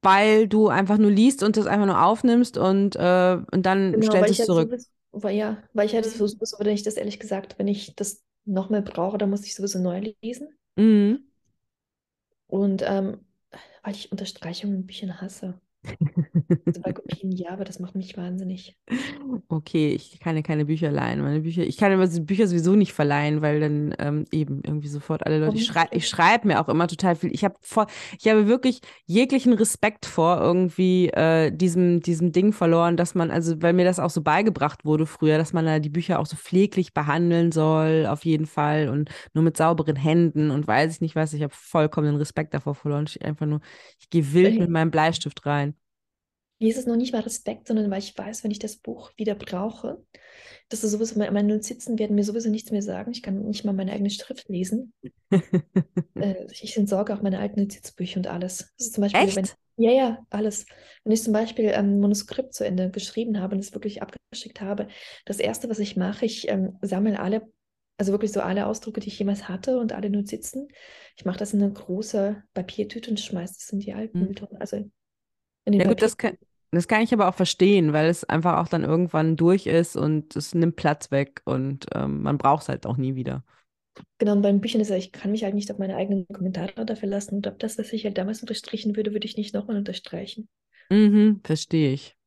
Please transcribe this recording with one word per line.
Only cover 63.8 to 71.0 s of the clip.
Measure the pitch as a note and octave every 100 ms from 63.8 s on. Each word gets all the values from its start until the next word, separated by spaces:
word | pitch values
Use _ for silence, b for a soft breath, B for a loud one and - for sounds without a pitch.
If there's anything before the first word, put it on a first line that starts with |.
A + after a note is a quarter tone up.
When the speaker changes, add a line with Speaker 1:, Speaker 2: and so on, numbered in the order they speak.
| G#3 G3+
Speaker 2:
abgeschickt | - - _ A3 - -
habe, | F#3+ G#3 G3+ B B B -
das | G3+
Erste, | G#3 A3+ A#3+
was | A3
ich | G3+ -
mache, | F3+ G#3 A3
ich, | - -
ähm, | G3+ F#3 -
sammle | G3 F#3 G#3+ G3+
alle, | F#3 A3 A3 _ _ _ _ _
also | G3
wirklich | G3+ G#3+
so | G3+
alle | - F#3+ G#3
Ausdrucke, | A3 - G#3+
die | G3+
ich | -
jemals | G3+ G3+ -
hatte | F#3 A3 B3+
und | A3+
alle | - G3+
Notizen. | G3+ G3+ G#3+ - C4 C#4+ B B B